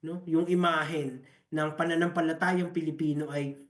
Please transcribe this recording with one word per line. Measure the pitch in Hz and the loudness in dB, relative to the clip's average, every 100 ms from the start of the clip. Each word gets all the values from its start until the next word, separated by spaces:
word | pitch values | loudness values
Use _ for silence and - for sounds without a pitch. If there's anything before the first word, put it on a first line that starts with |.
| 156 | -8
no, | 180 175 | -8 0
yung | 160 175 | 2 4
imahen | 180 175 160 151 160 135 127 - _ _ | 4 4 2 0 -2 -4 -6 -16 _ _
ng | 156 156 | -2 -2
pananampalatayang | 151 165 165 175 175 160 160 180 180 175 | 0 0 2 2 2 0 2 2 2 0
Pilipino | - 156 139 156 147 147 | -2 -4 -2 0 0 -2
ay | 143 139 139 - | -4 -4 -8 -16